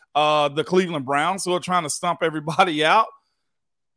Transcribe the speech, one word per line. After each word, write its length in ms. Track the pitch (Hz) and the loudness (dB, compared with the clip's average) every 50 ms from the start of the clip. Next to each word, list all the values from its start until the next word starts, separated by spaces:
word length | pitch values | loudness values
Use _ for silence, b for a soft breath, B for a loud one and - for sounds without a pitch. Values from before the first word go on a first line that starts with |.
| b b - | b b 0
uh, 320 | 147 151 151 151 151 147 147 | 2 2 4 4 2 2 0
the 160 | 143 156 151 | 0 -4 -4
Cleveland 400 | - 180 185 190 170 170 147 131 | 0 0 0 0 0 -2 -6 -4
Browns, 400 | 127 139 143 151 170 190 196 - | -2 0 0 0 0 -2 -4 -4
who 80 | 180 | -4
are 80 | 175 175 | -4 -4
trying 240 | - 180 185 180 165 | -2 -2 -2 -2 -2
to 60 | 143 | -2
stomp 320 | - - - 175 170 - | -6 -6 -4 -4 -2 -2
everybody 640 | 175 160 151 156 147 160 151 175 190 185 156 147 151 | -2 -2 -2 -4 -6 -2 0 2 2 2 2 2 2
<laughs> 0 | |
out. 220 | 160 180 220 220 - - _ _ _ _ _ _ _ _ _ _ _ _ _ _ _ _ | 4 4 4 2 0 -4 _ _ _ _ _ _ _ _ _ _ _ _ _ _ _ _